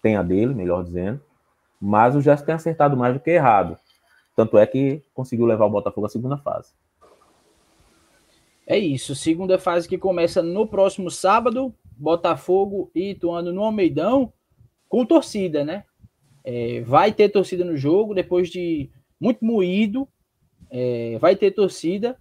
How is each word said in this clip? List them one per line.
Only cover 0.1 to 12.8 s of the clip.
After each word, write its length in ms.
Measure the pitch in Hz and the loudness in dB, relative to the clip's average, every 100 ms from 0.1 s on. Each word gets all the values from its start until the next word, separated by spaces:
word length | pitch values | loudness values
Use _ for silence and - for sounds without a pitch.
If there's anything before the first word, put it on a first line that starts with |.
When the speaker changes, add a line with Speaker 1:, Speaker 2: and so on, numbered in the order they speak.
| 107 | 0
Speaker 1:
a 60 | |
dele, 320 | 87 92 117 | 0 0 0
melhor 300 | 135 90 87 | -2 -2 -4
dizendo. 360 | 87 87 90 135 _ _ _ _ _ _ | -4 -6 -6 -8 _ _ _ _ _ _
Mas 340 | 98 104 117 | 0 4 4
o 60 | 143 | 4
Gerson 240 | 143 190 | 2 2
tem 100 | - | 0
acertado 420 | 160 160 160 147 127 | -4 -4 2 2 2
mais 160 | 123 | 0
do 80 | 131 | -2
que 100 | - | 0
errado. 460 | 170 135 104 87 85 _ _ _ _ _ | 2 4 4 2 -6 _ _ _ _ _
Tanto 220 | - 110 107 | -2 2 4
é 100 | 110 | 2
que 360 | 135 135 143 _ | 2 -2 -2 _
conseguiu 320 | - 127 117 117 | -12 -8 -2 0
levar 200 | 110 104 | 2 2
o 40 | |
Botafogo 360 | 104 101 101 104 | 0 -4 -6 -6
à 40 | |
segunda 260 | 117 127 143 | -6 -6 -6
fase. 340 | - - - _ _ _ _ _ _ _ _ _ _ _ _ _ _ _ _ _ _ _ - | -6 -8 -10 _ _ _ _ _ _ _ _ _ _ _ _ _ _ _ _ _ _ _ -2
Speaker 2:
É 100 | 196 | 0
isso, 380 | 190 135 - | 0 -4 -6
segunda 440 | 139 - 165 185 185 | -6 -2 -2 2 0
fase 300 | 185 175 170 | 2 -2 -2
que 80 | 185 | -4
começa 460 | 190 175 170 190 | -2 0 0 0
no 240 | 165 185 214 | -2 -2 -2
próximo 440 | 196 196 180 175 | 2 0 0 -8
sábado, 600 | 147 185 214 240 233 262 - - | -2 2 2 2 -2 -6 -8 -20
Botafogo 960 | - 147 170 175 156 - 185 196 196 | -8 -2 0 0 -2 0 0 0 -4